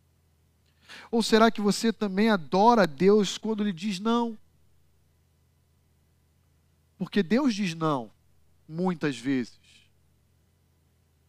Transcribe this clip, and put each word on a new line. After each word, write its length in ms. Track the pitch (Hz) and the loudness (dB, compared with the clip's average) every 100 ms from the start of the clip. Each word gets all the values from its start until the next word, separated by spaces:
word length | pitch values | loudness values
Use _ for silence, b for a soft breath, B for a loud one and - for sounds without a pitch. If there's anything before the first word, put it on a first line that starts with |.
| _ _ _ _ _ _ _ _ B B B | _ _ _ _ _ _ _ _ B B B
Ou 120 | 233 | -2
será 280 | 214 220 226 | 2 4 4
que 100 | 214 | 2
você 320 | 208 190 226 | -2 0 -2
também 380 | - 208 185 226 | -2 -4 0 2
adora 540 | 202 147 185 220 240 | 0 0 2 4 4
a 20 | 175 | 2
Deus 500 | 139 185 214 190 - | 2 4 4 2 -4
quando 260 | 208 214 | -8 -4
Ele 100 | 208 | -4
diz 260 | 165 208 185 | -4 -8 -4
não? 400 | 214 240 233 214 _ _ _ _ _ _ _ _ _ _ _ _ _ _ _ _ _ _ _ _ _ _ _ _ _ - | -2 -2 -2 -8 _ _ _ _ _ _ _ _ _ _ _ _ _ _ _ _ _ _ _ _ _ _ _ _ _ -12
Porque 260 | 185 214 | -4 -2
Deus 320 | 170 220 294 | 2 2 0
diz 200 | 202 190 | -2 -6
não, 360 | 165 160 139 107 _ _ _ _ _ - | -2 -2 -2 -6 _ _ _ _ _ -14
muitas 500 | 160 185 170 151 120 | -6 -4 -4 -6 -6
vezes. 400 | 123 135 117 - _ _ _ _ _ _ _ _ _ _ _ _ _ _ _ _ | -4 -4 -6 -12 _ _ _ _ _ _ _ _ _ _ _ _ _ _ _ _